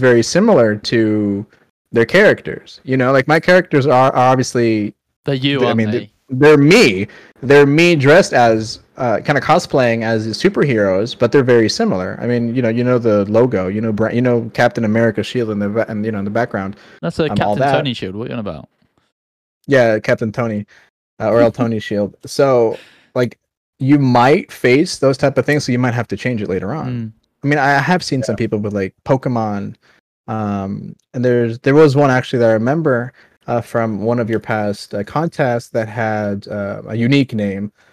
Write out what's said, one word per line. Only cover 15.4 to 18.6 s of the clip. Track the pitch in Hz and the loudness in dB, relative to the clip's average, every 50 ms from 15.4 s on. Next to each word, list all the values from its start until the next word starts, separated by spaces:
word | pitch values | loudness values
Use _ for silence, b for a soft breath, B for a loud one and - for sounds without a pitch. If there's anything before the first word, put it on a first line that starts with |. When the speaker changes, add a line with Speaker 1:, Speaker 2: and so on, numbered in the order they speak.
| 117 110 | -4 -4
Speaker 1:
in | 107 101 | -4 -4
the | 101 101 | -4 -4
ba-, | 104 113 107 - | -2 -4 -4 -4
and, | 113 104 107 | -6 -6 -6
you | 113 | -6
know, | 107 101 | -6 -6
in | 98 | -8
the | 104 104 113 | -4 -4 -4
background. | 123 - - 101 95 98 104 B B B B B | -4 -2 -4 -6 -6 -8 -12 B B B B B
Speaker 2:
That's | - 170 - - | -10 -8 -4 -4
a | 160 | -4
Speaker 1:
Um, | 147 | -2
all | 107 | -2
Speaker 2:
Captain | 104 - 104 104 - | -2 -2 -2 0 0
Speaker 1:
that. | 131 143 | 0 0
Speaker 2:
Tony | 139 143 143 135 117 | 0 -2 -2 -4 -6
shield. | - - 95 92 | -8 -10 -10 -10
What | 104 120 | -10 -10
are | - | -10
you | - | -10
on | 120 | -8
about? | 104 87 80 73 | -8 -10 -10 -12